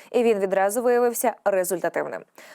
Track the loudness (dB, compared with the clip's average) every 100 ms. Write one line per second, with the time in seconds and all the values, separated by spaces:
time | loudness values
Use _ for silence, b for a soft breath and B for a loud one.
0 | B 0 2 2 0 2 0 0 0 2
1 | 2 0 -4 -2 -2 0 0 -2 -2 -4
2 | -6 -8 -14 -20 B